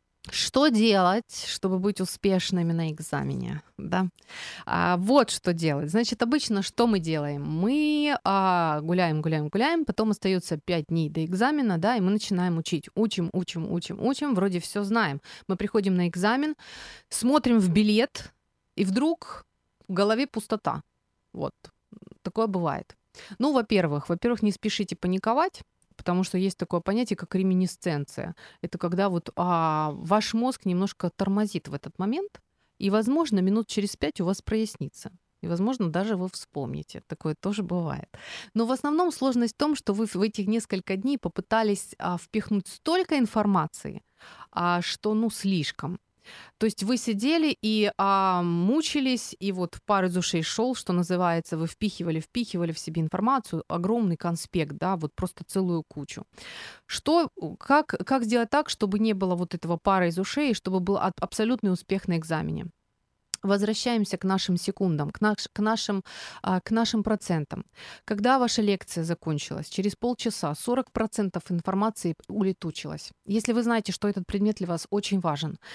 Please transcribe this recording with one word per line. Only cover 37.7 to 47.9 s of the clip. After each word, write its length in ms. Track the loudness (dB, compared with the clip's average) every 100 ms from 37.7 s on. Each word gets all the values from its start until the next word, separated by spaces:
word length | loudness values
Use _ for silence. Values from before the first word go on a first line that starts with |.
| -2 -2 -6 -10 -18 -16 -16 -6
Но 120 | -2 0
в 60 |
основном 400 | 0 0 2 2
сложность 420 | 2 0 2 0
в 40 | 0
том, 180 | 0 0
что 160 | -2
вы 140 | -2 -2
в, 80 |
в 60 | 0
этих 260 | -2 -2 -2
несколько 500 | -2 -2 -6 -4 -4
дней 220 | -2 -2
попытались, 760 | -4 -6 0 2 2 0 -4 -8
а, 180 | -6 -6
впихнуть 500 | -4 -4 -2 -2 -2
столько 500 | -6 0 0 2 2
информации, 840 | 2 2 2 2 0 -6 -12 -12 -16 _ -20 -20 -10
а, 300 | -2 2 2
что, 320 | 0 -4 -2
ну, 160 | 0 0
слишком. 680 | 0 0 0 -2 -6 -8 -10 _ _ -20 -20 -20 -2
То 80 | -2
есть 160 | 0
вы 140 | -2 0
сидели 600 | 0 0 2 4 2 0
и, 280 | 0 2 2